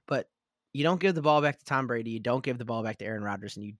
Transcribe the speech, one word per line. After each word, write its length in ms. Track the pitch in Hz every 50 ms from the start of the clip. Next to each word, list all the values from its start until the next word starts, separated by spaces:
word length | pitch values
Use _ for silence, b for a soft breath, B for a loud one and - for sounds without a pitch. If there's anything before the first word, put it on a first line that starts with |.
| b -
But 200 | 143 127 - _ _ _ _ _ _ _ _ _ -
you 100 | 139 143
don't 180 | 165 185 175
give 140 | 180 190 180
the 80 | 160 143
ball 180 | 151 151 151
back 160 | 147 147 139 -
to 80 | -
Tom 220 | - 143 135 131 120
Brady, 240 | 120 117 113 113
you 80 | 113 113
don't 240 | 101 120 120 131 -
give 160 | 139 123 120
the 60 | 117
ball 180 | 117 117 113 113
back 160 | 110 107 -
to 60 | -
Aaron 180 | 107 110 107 104
Rodgers, 320 | 104 101 101 98 101 - 101
and 80 | 104
you 80 | 104 107